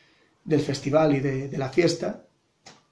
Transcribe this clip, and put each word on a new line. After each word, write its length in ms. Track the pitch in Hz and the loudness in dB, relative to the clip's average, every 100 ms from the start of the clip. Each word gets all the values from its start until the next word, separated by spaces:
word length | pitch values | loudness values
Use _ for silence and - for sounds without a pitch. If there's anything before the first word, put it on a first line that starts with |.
| _ _ _ _ | _ _ _ _
del 160 | - 151 | -2 -2
festival 560 | 147 135 147 147 156 139 | 0 -4 0 2 4 2
y 60 | |
de, 260 | 139 131 139 | 0 -4 -6
de 100 | 127 | -6
la 120 | 131 | -2
fiesta, 540 | - 165 - - - - _ _ _ - - _ | 2 2 0 -4 -8 -16 _ _ _ -20 -20 _